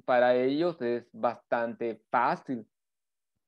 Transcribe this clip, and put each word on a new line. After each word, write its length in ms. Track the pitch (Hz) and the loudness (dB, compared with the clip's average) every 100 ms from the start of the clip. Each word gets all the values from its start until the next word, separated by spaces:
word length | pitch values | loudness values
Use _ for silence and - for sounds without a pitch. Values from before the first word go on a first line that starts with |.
para 320 | - 123 123 127 | 0 4 4 4
ellos 460 | 127 143 175 - | 2 0 -2 -2
es 260 | 120 120 - | -2 -4 -6
bastante 880 | 113 120 110 - 123 117 110 120 110 _ | -4 -4 -4 -4 -4 -2 -4 -6 -6 _
fácil 560 | 123 131 170 - 120 - _ _ _ _ _ _ _ | 0 0 -2 -4 -8 -10 _ _ _ _ _ _ _